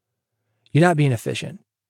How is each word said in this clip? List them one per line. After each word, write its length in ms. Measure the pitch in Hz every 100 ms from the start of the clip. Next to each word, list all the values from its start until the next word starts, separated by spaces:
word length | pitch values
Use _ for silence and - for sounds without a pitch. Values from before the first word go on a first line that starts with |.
| _ _ _ _ _ _ _
You're 100 | 143
not 160 | 175 156
being 160 | 143
efficient. 500 | 120 139 127 143 175 _ _ _